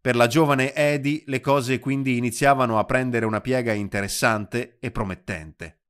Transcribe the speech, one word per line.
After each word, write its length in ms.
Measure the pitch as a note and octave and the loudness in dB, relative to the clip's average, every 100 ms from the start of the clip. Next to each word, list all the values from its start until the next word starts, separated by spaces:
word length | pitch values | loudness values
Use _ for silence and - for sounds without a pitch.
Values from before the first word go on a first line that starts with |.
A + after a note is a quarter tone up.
Per 160 | B2+ A#2+ | 0 2
la 100 | A#2+ | 4
giovane 460 | C3+ D3+ C3+ C3 D3+ | 4 4 2 0 0
Hedy 480 | D3 D3 C3+ D3+ - | 0 0 -2 -4 -4
le 120 | C3 | -4
cose 400 | C#3 C#3 B2 B2+ | 0 0 2 -2
quindi 380 | C3+ C#3 C3+ B2 | -2 -2 0 0
iniziavano 600 | A#2+ - C#3 C3+ B2 A2 | -2 2 2 4 2 2
a 60 | |
prendere 420 | G#2 B2+ B2+ A#2+ A2+ | 2 0 0 0 0
una 140 | G#2+ | -2
piega 320 | B2 B2+ A#2 | -2 -2 0
interessante 1040 | G#2 G2+ G#2 G2 - B2 A2 G2+ A#2+ B2 _ | -2 -2 -4 -4 0 0 0 -2 -6 -6 _
e 100 | B2 | -10
promettente. 920 | - G#2 F2+ - F2+ D#2 - E2 _ | -6 -6 -6 -8 -10 -10 -16 -18 _